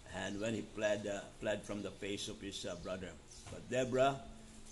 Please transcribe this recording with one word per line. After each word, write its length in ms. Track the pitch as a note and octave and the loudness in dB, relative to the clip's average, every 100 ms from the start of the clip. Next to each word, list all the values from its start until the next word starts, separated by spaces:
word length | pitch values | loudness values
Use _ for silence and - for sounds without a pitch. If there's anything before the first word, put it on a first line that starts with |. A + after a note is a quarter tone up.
| - | -8
and 260 | F#2 F#2+ G2+ | -4 -2 0
when 140 | A2 | 2
he 80 | G#2+ G2+ | 0 -2
fled, 320 | G#2 G#2+ G#2 G#2 | 2 4 4 2
uh, 140 | G2+ - - | -2 -4 -2
fled 240 | A2 G#2 | 0 0
from 200 | - G#2 | 0 -2
the 80 | F#2+ | -2
face 380 | - G2+ G2+ - | -2 -2 0 -2
of 120 | G2 | -4
his, 240 | G2 - | -6 -4
uh, 100 | G2+ F2 | -4 -4
brother. 300 | F#2 F#2+ F2+ E2 - - - | -2 -4 -4 -8 -14 -14 -10
But 160 | - - | -8 0
Deborah, 500 | B2 B2 B2+ C#3 C#3 - - - - - | 2 6 8 6 6 -4 -12 -14 -12 -12